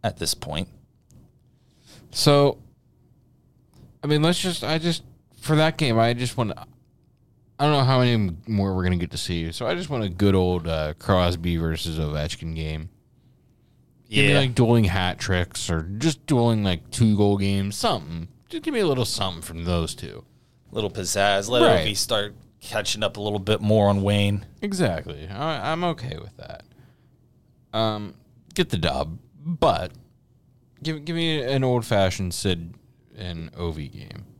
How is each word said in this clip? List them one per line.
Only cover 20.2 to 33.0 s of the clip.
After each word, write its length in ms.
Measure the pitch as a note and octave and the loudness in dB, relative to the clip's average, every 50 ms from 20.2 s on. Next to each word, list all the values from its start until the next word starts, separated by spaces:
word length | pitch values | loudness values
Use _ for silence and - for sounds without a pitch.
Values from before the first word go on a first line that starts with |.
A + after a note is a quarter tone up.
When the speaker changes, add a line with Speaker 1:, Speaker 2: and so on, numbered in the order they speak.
| - _ _ _ _ _ _ _ _ _ | -18 _ _ _ _ _ _ _ _ _
Speaker 1:
Little 180 | - A2 G#2+ G2 | -6 -4 -4 -4
pizzazz. 580 | E2+ - F#2 E2+ - G2+ G2 G2+ G2+ G2 G2+ G#2+ | -4 -6 -6 -4 0 2 4 4 4 2 0 2
Let 140 | B2 B2 | 4 6
Speaker 2:
Right. 260 | A#2 - - F2 D#2+ G#2+ | 6 6 6 4 2 0
Speaker 1:
Ovi 80 | G#2 | -2
start 380 | F#2+ - - A#2+ G#2+ G2+ G#2 G2 - - _ _ _ | -2 -2 -2 -2 -2 -2 -4 -10 -16 -20 _ _ _
catching 440 | - - - A2 G2+ - - G#2+ A2 | -16 -6 -6 -4 -2 -2 -2 -2 -2
up 140 | G2 - G#2+ | -4 -4 -4
a 40 | |
little 160 | G#2 G#2 G#2 G#2 | -4 -4 -2 -2
bit 220 | F#2+ G#2 G#2+ G#2 | 0 0 0 0
more 260 | G#2+ G#2 G#2+ A2 G2+ G2+ | 2 2 4 6 6 4
on 120 | G2+ G2+ | 4 4
Wayne. 460 | G2 G2+ G#2 G2+ G2+ G2+ G2+ G2+ - - - - - | 2 2 2 2 2 2 0 -2 -6 -10 -14 -8 -6
Speaker 2:
Exactly. 640 | G#3 G3 F3+ F3+ - F2 D#2 - - D2 C#2+ D#2 F2 | -6 -2 0 0 0 0 -4 -6 -10 -12 -12 -12 -12
I, 440 | G2+ G2 C#3+ D#3+ D#3 C3 G2 C3+ | -10 -6 -6 -4 -4 -4 -4 -4
I'm 120 | D#3+ E3+ F3 | -2 -2 -2
okay 340 | F3 D#3+ - A#2+ - - - | -2 -2 -4 -8 -10 -10 -12
with 160 | - - - - | -12 -16 -18 -20
that. 260 | - - - - - _ _ _ - - _ _ _ _ _ _ _ _ _ _ _ _ _ _ _ _ | -18 -18 -18 -18 -20 _ _ _ -20 -20 _ _ _ _ _ _ _ _ _ _ _ _ _ _ _ _
Um, 440 | - A2 A2+ A2 G#2+ G#2+ G#2 F#2+ - _ _ _ _ _ _ _ - | -4 -2 -2 -2 -2 -4 -8 -12 -14 _ _ _ _ _ _ _ -4
get 140 | - F3+ - | -4 -2 -2
the 80 | - F2+ | -2 -2
dub, 420 | D#2+ D#2+ C2+ C2+ C#2+ D#2+ E2 G#2+ - _ _ - C#3+ | 0 0 0 -2 -4 -6 -8 -14 -16 _ _ -14 -8
but 460 | D#3+ F3 - - D#3 G2 D2+ F2+ F2+ - - - _ _ _ _ _ _ _ _ _ _ _ _ _ _ _ | -8 -2 0 2 2 2 2 -2 -8 -10 -16 -20 _ _ _ _ _ _ _ _ _ _ _ _ _ _ _
give, 240 | - D#3 D#3+ D3+ C#3+ | -8 -8 -8 -8 -8
give 100 | D#3 E3+ | -6 -4
me 280 | E3 E3 E3 D#3+ D3+ B2+ | -4 -2 -2 -2 -2 -2
an 200 | B2 C#3 C3+ C3 | 0 0 2 2
old-fashioned 680 | B2+ B2 A#2+ A2+ - A2+ G2+ G2 F#2 F2+ - F#2+ F2+ E2+ | 2 2 0 0 0 2 2 4 2 2 -2 -4 -6 -4
Sid 400 | - - G2+ F2+ E2+ E2 E2+ - - _ _ _ _ | -2 -2 -2 -2 -2 -4 -14 -16 -20 _ _ _ _